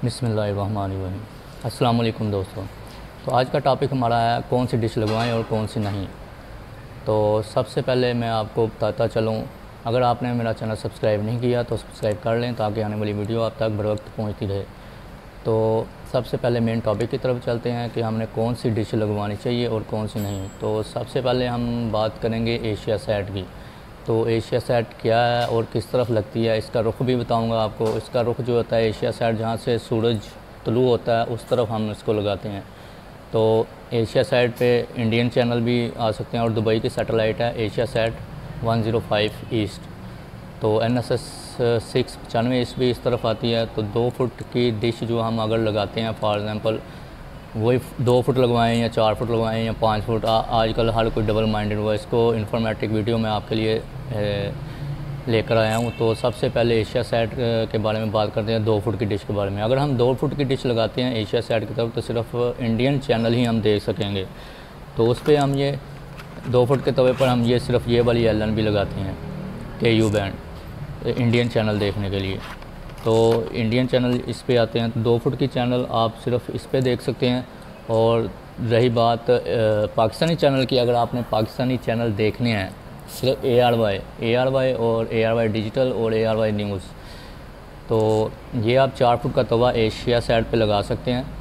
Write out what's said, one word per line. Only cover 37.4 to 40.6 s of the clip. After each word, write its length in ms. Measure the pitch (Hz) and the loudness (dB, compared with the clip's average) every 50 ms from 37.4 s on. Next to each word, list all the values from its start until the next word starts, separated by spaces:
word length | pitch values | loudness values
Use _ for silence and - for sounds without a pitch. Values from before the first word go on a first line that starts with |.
है 200 | 120 117 117 117 | -2 -2 0 -2
Asia 240 | 113 107 - - 120 | -4 -2 0 -2 -2
side 280 | 110 - 117 110 113 120 - - - - - - - - - - | 0 0 0 0 0 -2 -4 -12 -12 -12 -14 -12 -12 -10 -4 -2
one 200 | 113 113 117 110 | 0 0 2 2
ज़ीरो 160 | 110 113 113 | 2 0 0
फ़ाइव 320 | 104 - 110 107 107 107 104 - - - - | 0 0 2 2 2 0 -2 -6 -10 -4 -2
east। 280 | 117 107 101 - - - - - - - - - - - - - - - - - - | 0 0 -2 -4 -10 -14 -16 -16 -14 -14 -14 -14 -16 -16 -16 -16 -16 -16 -16 -12 -2